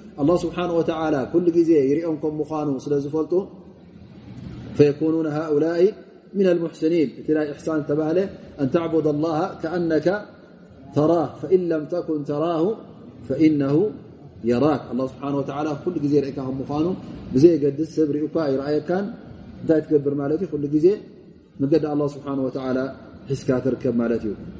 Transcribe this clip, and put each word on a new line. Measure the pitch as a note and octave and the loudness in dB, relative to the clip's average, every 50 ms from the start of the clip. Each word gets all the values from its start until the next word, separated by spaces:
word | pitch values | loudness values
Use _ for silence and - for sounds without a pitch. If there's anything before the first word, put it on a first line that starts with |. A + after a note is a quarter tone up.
| - - - - | -20 -12 -4 0
ኣላህ | C#3 D#3 F3 E3+ | 2 2 4 2
ስብሓነ | E3 D#3+ - F3 F3+ F3 | 0 -2 -4 -2 -2 0
ወተዓላ | E3+ E3 D3+ E3 E3 D#3+ D#3+ D#3 D3+ C3 A#2+ | 0 0 0 0 0 -2 0 0 0 0 0
ኩሉ | - - E3+ F3+ E3+ | 0 0 2 4 4
ግዜ | E3 E3+ E3 D#3+ E3 D3 | 4 4 6 6 6 6
ይርእዮም | C3 C3+ C#3+ E3 E3+ E3 D#3 D3 | 6 4 2 2 0 -2 -4 -2
ከም | D#3+ D3+ D3+ | -4 -4 -2
ምዃኑ | D3+ D3 - D#3+ D3+ D3+ D3 C3+ B2 | -4 -4 -4 -4 -2 -2 -2 -2 -2
ስለ | - D3 C#3+ C#3+ | -2 0 0 0
ዝፈልጡ | C#3 D3 D3 D#3+ D#3 D3+ F3 F#3 G3+ - - - - - - - - - - - - - - - - - - - - - - - - - | 0 0 -2 -2 0 2 0 0 0 -2 -8 -18 -20 -20 -20 -20 -20 -20 -20 -20 -20 -20 -20 -20 -20 -18 -16 -16 -14 -14 -14 -14 -14 0
فيكونون | - - D3 D3 C#3 - D#3 D#3+ D#3+ D#3+ D#3+ D3+ | 4 4 4 4 4 2 0 0 0 0 -2 -2
هؤلاء | D3 D3+ E3 D#3 D3+ D3 D#3+ E3 F3 E3+ F#3 G#3+ G#3 - - - - - - - | -2 -4 -2 0 0 2 2 2 2 4 4 2 2 -2 -12 -20 -20 -20 -18 -6
من | - G3 F#3+ | -2 2 2
المحسنين። | F#3 E3+ E3 E3+ D#3 - - D#3+ D#3+ E3+ E3+ C#3+ A#2 - | 2 2 2 -2 -4 -4 -2 0 0 2 2 0 0 -2
እቲ | - A2+ - | -6 -2 0
ናይ | D#3 D#3 D3+ | 0 0 0
ኢሕሳን | D3 C#3 - - E3 D#3+ D3+ | -2 -6 -8 -6 -4 -4 -4
ተባህለ | C#3+ - C#3+ D#3 D#3 D#3 D#3+ F#3 G3 G3 - - - - - - | -2 -2 -2 -2 0 0 0 0 -2 -2 -6 -12 -18 -14 -6 -4
أن | F3+ - | -2 0
تعبد | - E3+ E3 D#3+ D#3+ D#3+ C#3+ | 0 0 0 0 0 2 2
الله | D#3 D3 D3 D#3 E3 D#3 D#3 F#3 G3 G3+ | 2 0 0 -2 -2 0 -2 -2 -4 -4
كأنك | - - D#3+ E3+ F3 F3 E3 D#3+ D3+ D3+ F3 G3+ G#3 - - - - - - - - - - - - - - | -6 -6 -4 -4 -2 0 0 0 2 2 2 0 -2 -4 -10 -18 -20 -20 -20 -20 -20 -20 -20 -20 -20 -14 -4
تراه | - C#3+ D3+ D#3 E3+ E3+ D3 A#2 - | 0 2 4 4 4 4 2 -2 -4
فإن | - D3+ - F#3+ F#3 F3+ E3+ | -8 0 2 2 2 4 2
لم | E3 D#3 D3+ | -2 -2 -2
تكن | C#3+ F3 F3 - - D#3 D3 C#3 | -4 -4 -4 -4 -2 -4 -4 -2
تراه | D3+ D3 D3 D#3+ F3 E3+ D#3 E3 G#3 A3 - - - - - - - - - - | -2 -2 -2 0 0 0 0 0 0 -2 -4 -8 -18 -20 -20 -20 -20 -18 -12 -8
فإنه | - C3 C#3 D#3+ D#3 D3+ C#3+ C#3 C#3 C#3+ D#3 G#3 G#3+ - - - - - - - - - - | -4 2 4 4 6 6 4 2 2 4 4 2 2 -2 -6 -14 -18 -20 -20 -20 -20 -14 -4
يراك። | A2 A#2 A#2+ A#2+ C#3 D#3 C#3+ A#2+ - | 0 2 4 4 4 4 2 0 -2
ኣላህ | - A#2+ B2 C3 C3 | -4 -4 -4 -4 -4
ስብሓነ | - - C#3 C#3+ C#3+ | -6 -8 -6 -4 -4
ወተዓላ | C#3 C3+ D3 C#3 C#3+ D3+ D#3 D3 | -2 -4 -4 -4 -4 -4 -4 -4
ኩሉ | D3 - F3+ F3+ D#3 | -4 -4 -4 -2 -2
ግዜ | C#3+ C#3+ D3 | 0 2 2
ርእይካ | C#3+ C3 C#3 - C#3+ | 2 2 0 -4 -6
ከም | C3 C3 C3 | -6 -6 -6
ምዃኑ | C#3 B2 A#2+ C#3+ D3+ D#3+ F3+ F#3+ - - - - - - - | -6 -6 -4 -2 0 0 0 -2 -4 -8 -12 -14 -14 -6 -2
ብዘየገድስ | B2 C3 D3+ F3 E3 C#3+ C#3+ C#3+ C#3 C#3+ D#3+ D3+ | 4 6 8 8 8 6 2 0 0 -2 -4 -2
ሰብ | - D#3 D#3 D3 | 0 0 0 2
ርእዩካ | C#3+ D3 D3+ D3+ - E3+ D#3 | 0 -2 -2 -2 -2 0 0
ይረኣየካን | C#3 C3+ C3+ C3+ D3 D3+ D3+ D3+ - F3 F#3 - F#3+ - - - - - - - - - | 0 0 0 0 0 -2 -2 0 0 -2 -2 -2 -4 -8 -12 -16 -18 -18 -18 -18 -18 -16
እንታይ | - - D3 D#3+ D#3 | -4 0 2 2 2
ትገብር | D#3 - D#3 C#3+ C3+ C#3+ C#3+ | 2 2 2 2 2 0 -2
ማለት | C#3+ C#3 C#3+ D#3 E3 | -2 -2 -2 -2 -2
እዩ? | F#3+ D#3+ | -2 -4
ኩሉ | D#3 D3 C#3+ | -4 -4 -2
ግዜ | C#3 D3 D3+ D#3 F#3 G#3 G#3 - - - - - - - - - _ - - | 0 2 4 4 4 4 2 -4 -12 -20 -20 -20 -20 -20 -20 -20 _ -6 -4
መገዲ | C#3 C#3 E3 D3+ D3+ | 0 2 2 2 2
ኣላህ | D3+ D3 D3 D3 C#3 | 0 -2 0 -2 -2
ስብሓነ | C#3+ C3+ - C#3+ C#3 C3+ | -4 -6 -8 -6 -4 -4
ወተዓላ | C3 B2+ - C#3 C3 C3 B2+ C3 C3 C3+ - - - - - - - | -4 -4 -4 -4 -4 -2 -2 -2 -2 -4 -8 -12 -18 -20 -20 -14 -8
ሒዝካ | - C#3 - - - C3 B2+ | -8 -6 -4 -2 -2 0 0
ትርከብ | - C3+ B2 - - B2+ A#2 | 0 -2 -2 -2 -2 -2 0
ማለት | A#2 A#2 A2+ A#2 A2 A2+ | 0 0 0 -2 -2 -4
እዩ። | G#2+ F#2+ - - - - - | -6 -8 -8 -10 -14 -14 -14